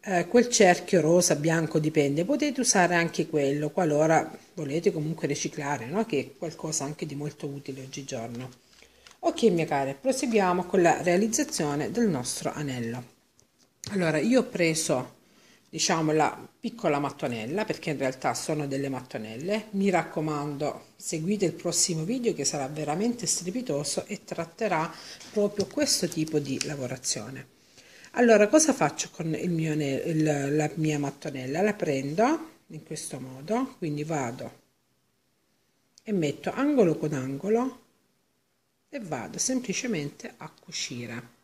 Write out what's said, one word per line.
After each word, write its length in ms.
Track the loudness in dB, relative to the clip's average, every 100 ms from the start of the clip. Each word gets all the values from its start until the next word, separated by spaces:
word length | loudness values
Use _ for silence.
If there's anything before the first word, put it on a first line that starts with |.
eh, 260 | 0 0 4
quel 220 | 4 6
cerchio 500 | 8 8 8 4 4
rosa, 380 | 6 4 4 2
bianco, 420 | 2 2 2 0
dipende, 460 | 2 2 2 2 0
potete 340 | 2 0 0
usare 360 | 2 4 6 4
anche 320 | 2 -2 -2
quello, 420 | 2 2 0 -2
qualora 680 | 0 2 4 6 4 2 -10 -18 -10
volete 360 | -4 0 0
comunque 340 | 0 -4 -4 -2
riciclare, 600 | -2 -4 -6 -4 -4 -4
no? 200 | -4 -2
Che 140 | -2
è 180 | -4 -8
qualcosa 460 | -10 -8 -6 -4
anche 220 | -6 -8 -8
di 100 | -6
molto 320 | -8 -8 -10
utile 320 | -10 -12 -12
oggigiorno. 720 | -12 -12 -10 -8 -8 -10 -12 -16 _ _ -20 _ -20 -4
Ok, 240 | -4 4
mie 200 | 4 4
care, 340 | 0 0 -2 -2
proseguiamo 680 | -2 -2 2 2 4 2 2
con 160 | 4
la 200 | 4 4
realizzazione 920 | 4 4 4 0 -2 -2 -2 0 -2
del 180 | 2 2
nostro 420 | 2 -4 -4 -6
anello. 520 | -4 -6 -4 -6 -8 -12 _ _ _ _ _ _ _ -6
Allora, 260 | 0 2 2
io 240 | 4 4
ho 20 |
preso, 720 | 2 0 2 2 0 0 -2 -14 _ _ _ _ _
diciamo, 420 | -4 0 2 4
la 360 | 4 2 0 -16 _
piccola 400 | -10 -2 0 0
mattonella, 680 | -2 -4 -6 -4 -4 -4 -4
perché 260 | -4 -4
in 60 | -2
realtà 360 | -2 -2 -2
sono 340 | -2 -2 -4 -2
delle 220 | -4 -4
mattonelle. 760 | -6 -8 -10 -10 -8 -4 -4 -2
Mi 180 | 0 2
raccomando, 960 | 2 0 -2 -2 -2 -4 -4 -4 -4 -16 _
seguite 500 | -8 -4 -2 2 0
il 80 |
prossimo 500 | 0 -4 0 0 0
video 300 | -2 0 0
che 120 | 0 -2
sarà 220 | -2 -6
veramente 580 | -4 -4 0 0 -2 -2
strepitoso 800 | -2 -2 -6 -2 -4 -2 -4 -6
e 180 | -12
tratterà 680 | -10 -8 -8 -4 0 0 0 -6 -16 -18 -6
proprio 320 | 0 0 0 -4
questo 420 | 0 2 2 0
tipo 320 | -2 0 -2
di 200 | -2 -4 -4
lavorazione. 920 | -6 -6 -6 -6 -6 -6 -14 -16 _ _ -20 -20 -20 -10
Allora, 360 | 2 8 8 8
cosa 260 | 6 6
faccio 360 | 4 2 0 -10
con 220 | -6 -4
il 160 | -2 -2
mio 240 | 0 0
ane-, 280 | 0 0 -2 0
il, 500 | 2 2 2 0 0
la 160 | 0 0
mia 220 | 0 0
mattonella? 640 | -2 -6 -10 -8 -6 0
La 120 | 0
prendo 760 | 0 0 0 -2 2 2 2 -4 -20 _
in 160 | -18
questo 360 | -12 -12 -10 -10
modo, 560 | -12 -14 -4 -2 -2 -4
quindi 260 | -6 -4
vado 560 | -4 -2 -4 -6 -12 -14 _ _ _ _ _ _ _ _ _ _ _ _ _ _
e 80 | -4
metto 380 | 0 0 -2 -6
angolo 460 | -2 2 4 4 4
con 160 | -2
angolo 720 | -4 -4 -6 0 0 0 -6 _ _ _ _ _ _ _ _ _ _ _
e 100 | -12
vado 380 | -8 -8 -8 -4
semplicemente 960 | -2 -2 -2 -4 -2 -4 -4 -10 -18 -14
a 140 | -18 -18
cucire. 760 | -14 -10 -8 -8 -8 -10 -12 _